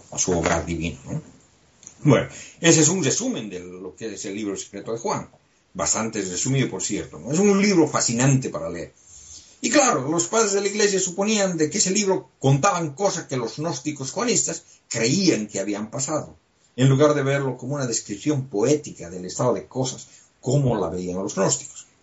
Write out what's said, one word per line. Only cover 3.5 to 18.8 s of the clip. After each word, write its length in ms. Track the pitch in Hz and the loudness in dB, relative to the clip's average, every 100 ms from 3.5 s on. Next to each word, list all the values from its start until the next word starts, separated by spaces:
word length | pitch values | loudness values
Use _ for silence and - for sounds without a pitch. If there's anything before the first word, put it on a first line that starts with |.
| 90 | -10
lo 340 | 90 92 95 | -12 -12 -14
que 200 | - 110 | -12 -12
es 100 | 101 | -10
el 100 | 101 | -8
libro 220 | 104 104 92 | -6 -6 -6
secreto 360 | - 101 110 | -10 -12 -8
de 60 | 117 | -6
Juan. 320 | 202 135 - _ _ _ _ | -4 -4 -8 _ _ _ _
Bastante 480 | 90 - 107 110 110 | -4 -2 0 -2 -4
resumido, 480 | 92 90 131 135 117 | -4 -4 0 0 0
por 140 | - | -2
cierto, 360 | - 92 - 151 | -4 -4 -6 -12
¿no? 140 | 101 | -4
Es 60 | 165 | 2
un 240 | 202 196 | 4 4
libro 260 | 208 175 151 | 4 4 4
fascinante 600 | 127 - 120 135 131 - | 2 0 4 4 4 2
para 180 | - 82 | -6 -6
leer. 240 | 85 76 _ - - - - - - | -8 -12 _ -20 -20 -20 -20 -20 -6
Y 100 | 240 | 2
claro, 380 | 294 254 156 135 | 4 4 2 0
los 180 | 170 - | -2 0
padres 260 | 226 208 | 2 2
de 80 | 196 | 2
la 60 | 202 | 0
iglesia 320 | 208 202 185 | 2 2 2
suponían 580 | 175 170 208 214 190 165 | -2 -2 0 2 2 0
de 140 | 147 | 0
que 80 | 196 | 2
ese 140 | 185 | 0
libro 380 | 202 196 185 - - | 2 2 0 -2 0
contaban 540 | 135 139 202 175 151 | 2 4 4 0 -4
cosas 320 | 135 196 170 - | -2 -2 -2 -6
que 100 | 127 | -4
los 220 | 113 - | -6 -4
gnósticos 520 | 165 - 151 135 131 | -6 -4 -6 -6 -8
juanistas 540 | 196 240 190 - 165 - - - | -4 0 0 0 -6 -12 -20 -8
creían 580 | 131 117 175 175 110 107 | -2 0 2 2 2 -2
que 140 | 98 | -6
habían 300 | 98 104 107 | -4 -4 -6
pasado, 460 | 131 160 151 - - _ _ _ | -6 -4 -4 -6 -16 _ _ _
en 140 | - 135 | 2 4
lugar 260 | 135 147 | 6 4
de 80 | 143 | 4
verlo 340 | 135 139 135 123 | 0 0 -2 -6
como 200 | 123 147 | -6 -6
una 100 | 123 | -4
descripción 640 | 110 - 98 147 143 - | -4 -6 -6 -2 -2 -2
poética 600 | 101 123 147 | 0 2 2